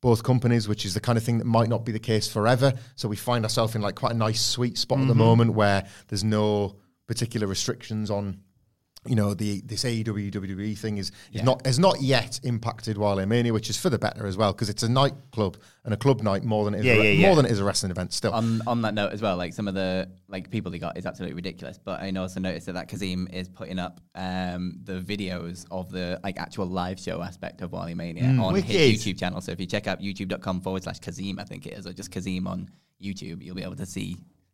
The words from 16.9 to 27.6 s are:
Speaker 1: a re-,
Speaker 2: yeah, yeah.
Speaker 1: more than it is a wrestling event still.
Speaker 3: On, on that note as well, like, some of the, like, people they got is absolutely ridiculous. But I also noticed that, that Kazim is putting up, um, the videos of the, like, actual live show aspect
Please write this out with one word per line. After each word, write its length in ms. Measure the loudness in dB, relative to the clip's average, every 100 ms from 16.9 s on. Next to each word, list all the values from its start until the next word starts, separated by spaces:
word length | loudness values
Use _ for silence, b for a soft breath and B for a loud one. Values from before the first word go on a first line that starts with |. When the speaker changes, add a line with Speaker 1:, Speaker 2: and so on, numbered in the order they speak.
Speaker 1:
a 40 | 6
re-, 60 |
Speaker 2:
yeah, 60 | 8
yeah. 140 | 8 8
Speaker 1:
more 80 | 8
than 100 | 6
it 60 |
is 80 | 4
a 40 |
wrestling 260 | 2 0 -2
event 200 | -2 -4
still. 200 | -2 -2
Speaker 3:
On, 280 | 0 0 0 0
on 160 | 0
that 120 | 0
note 180 | 0 -2
as 100 | 0
well, 140 | -2 -2
like, 180 | -4
some 140 | -4 -4
of 60 |
the, 360 | -2 0 -2 -4 -10 _
like, 240 | -12 -6
people 200 | -6 -6
they 80 | -6
got 180 | -8 -6
is 80 | -8
absolutely 300 | -8 -8 -8
ridiculous. 420 | -8 -10 -14 -14
But 180 | -10 -8
I 80 | -6 -6
also 240 | -6 -4
noticed 260 | -6 -6 -8
that, 60 |
that 160 | -10 -8
Kazim 400 | -8 -4 -4 -6
is 160 | -8 -12
putting 300 | -12 -10 -6
up, 220 | -8 -10 _ -10
um, 580 | -6 -4 -4 -4 -6 -8
the 180 | -10 -10
videos 640 | -6 -6 -4 -6 -8 -12 -10
of 200 | -10 -8
the, 280 | -6 -6 -6
like, 140 | -6 -8
actual 280 | -10 -6 -4
live 320 | -4 -4 -6
show 240 | -8 -8
aspect 400 | -8 -10 -14 -10